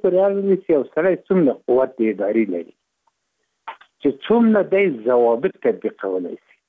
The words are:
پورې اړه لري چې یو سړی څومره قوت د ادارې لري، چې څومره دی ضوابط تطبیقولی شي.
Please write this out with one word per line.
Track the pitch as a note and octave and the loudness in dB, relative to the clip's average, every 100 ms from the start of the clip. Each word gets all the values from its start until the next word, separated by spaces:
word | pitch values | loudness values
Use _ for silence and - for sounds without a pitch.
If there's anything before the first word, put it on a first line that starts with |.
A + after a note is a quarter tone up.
پورې | F#3+ F3+ | 0 2
اړه | G3 G3 | 0 0
لري | G3 F#3+ | 0 0
چې | - D3+ | 0 -2
یو | - | 0
سړی | - F#3 F3 - | -2 -2 -2 0
څومره | F#3 C#3+ - - | 2 2 0 0
قوت | B2 C3 - | 0 0 0
د | A2 | -2
ادارې | G2 G2+ A2 G#2 | -2 -2 0 -2
لري، | F2 D#2+ _ _ _ _ _ _ _ _ _ - - _ _ | -4 -10 _ _ _ _ _ _ _ _ _ -20 -20 _ _
چې | C#3+ C3+ - | -4 -2 0
څومره | A#3 A3+ G#3+ D#3+ | 2 4 2 0
دی | F#3+ G3 A#2+ A2 | 0 0 -2 0
ضوابط | B2 A#2 A#2 F3+ - B2+ | 2 2 0 -2 -4 -4
تطبیقولی | G2+ G#2+ - G2 F#2 F2 | -4 -6 -8 -6 -6 -8
شي. | - _ _ | -12 _ _